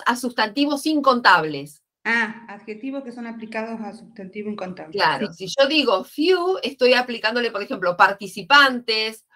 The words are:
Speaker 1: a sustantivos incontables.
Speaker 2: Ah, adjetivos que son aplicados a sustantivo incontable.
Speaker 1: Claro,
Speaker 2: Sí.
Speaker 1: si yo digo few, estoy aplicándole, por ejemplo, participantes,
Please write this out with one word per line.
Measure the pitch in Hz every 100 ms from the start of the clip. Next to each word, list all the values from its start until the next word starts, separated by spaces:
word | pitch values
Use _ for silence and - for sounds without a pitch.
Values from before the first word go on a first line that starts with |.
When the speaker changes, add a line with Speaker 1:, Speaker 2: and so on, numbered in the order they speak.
| -
Speaker 1:
a | 247
sustantivos | 247 240 214 214 285 285 311
incontables. | 302 269 240 233 180 156 143 147 - _ _ 208
Speaker 2:
Ah, | 233 220 220 -
adjetivos | 202 220 214 269 277
que | 247
son | 240 233
aplicados | 226 220 220 226 226
a | 208
sustantivo | 196 - - 190 214 208
incontable. | 208 185 180 156
Speaker 1:
Claro, | 202 165 143 208
Speaker 2:
Sí. | - 185
Speaker 1:
si | 277
yo | 277
digo | 302 233 185
few, | - - 330 359 359 381
estoy | 240 - 247
aplicándole, | 247 247 233 220 240 233
por | 202
ejemplo, | - 262 175 175
participantes, | 190 196 196 208 175 277 277 247 240 220 220 220 _